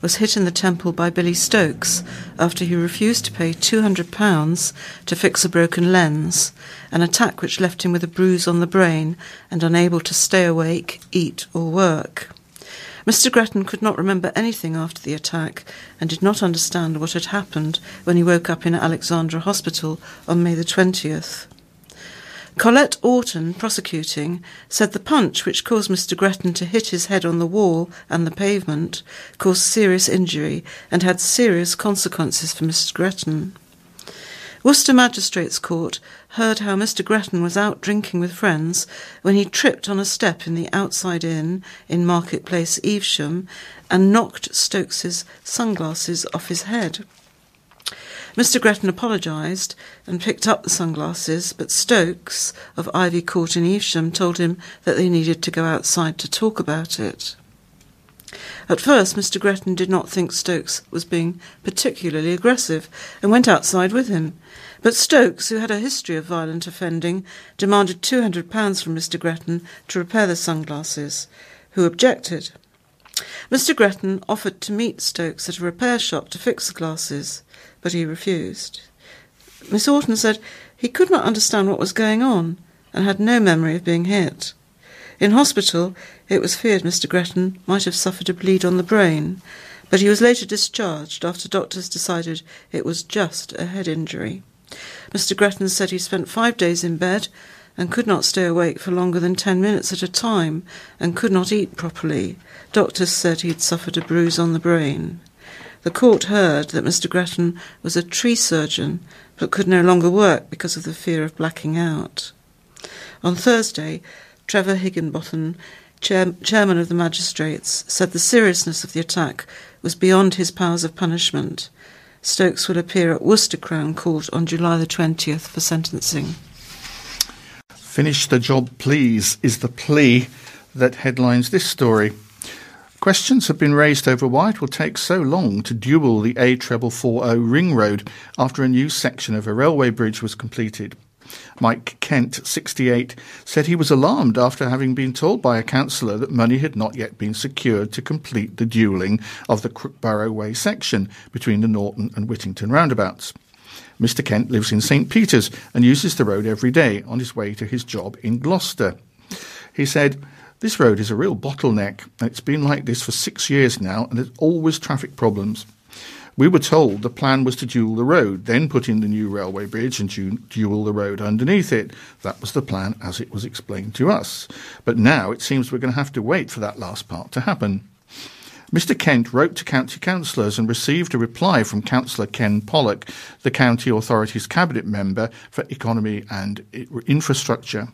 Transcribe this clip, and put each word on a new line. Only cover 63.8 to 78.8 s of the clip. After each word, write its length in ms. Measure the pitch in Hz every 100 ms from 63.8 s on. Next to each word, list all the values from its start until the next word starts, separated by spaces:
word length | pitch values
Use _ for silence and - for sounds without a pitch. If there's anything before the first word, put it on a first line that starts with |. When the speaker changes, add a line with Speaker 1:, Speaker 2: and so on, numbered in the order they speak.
| 185
Speaker 1:
with 160 | 226 247
him. 240 | 185 160 - - - - -
But 140 | 226
Stokes, 560 | 226 - 302 208 - -
who 60 | 220
had 140 | 226
a 80 | 208
history 380 | 240 269 - 160
of 80 |
violent 420 | 165 170 160 165 170
offending, 600 | 175 180 165 170 185 185 - - -
demanded 420 | 196 202 190 175
two 220 | - 254
hundred 280 | 226 170 170
pounds 300 | 220 208 190
from 140 | -
Mister 240 | 160 160 170
Gretton 420 | 170 165 165 170 175 - _
to 100 | 185
repair 280 | 175 220 202
the 100 | 170
sunglasses, 920 | - 160 156 147 156 - 147 - - - - - _
who 120 | -
objected. 680 | 175 170 254 226 - 170 - - _ _ _ _ _ - - - -
Mister 240 | 262 262
Gretton 500 | 311 208 196 190 190 -
offered 360 | 214 202 185
to 100 | -
meet 300 | 208 233 -
Stokes 480 | - - 165 - -
at 80 | 175
a 60 |
repair 340 | 175 170 247 240
shop 320 | - 160 -
to 80 | -
fix 300 | - - -
the 60 |
glasses, 680 | - 165 160 - 143 170 - _ - - _
but 100 | 175
he 120 | 175
refused. 760 | 165 160 - 180 92 - - -